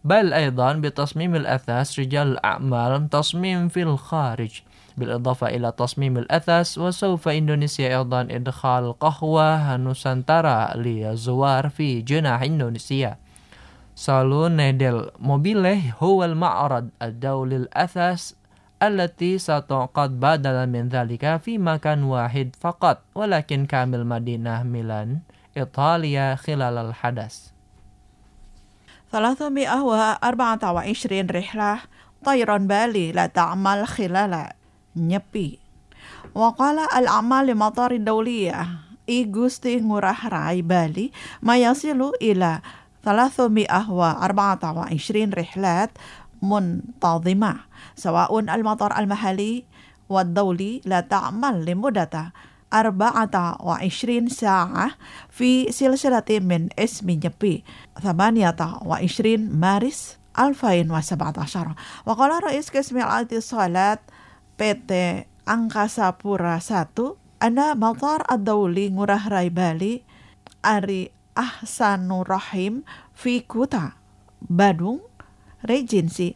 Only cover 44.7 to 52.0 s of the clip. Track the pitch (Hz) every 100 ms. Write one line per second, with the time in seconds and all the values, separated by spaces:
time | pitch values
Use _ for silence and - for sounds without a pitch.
44.7 | 170 170 156 - 214 220 196 165 185 190
45.7 | 170 220 - - - - - 190 208 180
46.7 | 175 - - 175 165 170 190 208 - -
47.7 | - - - - 165 180 220 214 226 214
48.7 | 214 208 - 202 202 208 190 208 240 -
49.7 | - - _ _ 190 180 170 196 175 196
50.7 | 254 185 185 175 196 - 208 277 190 165
51.7 | 180 269 202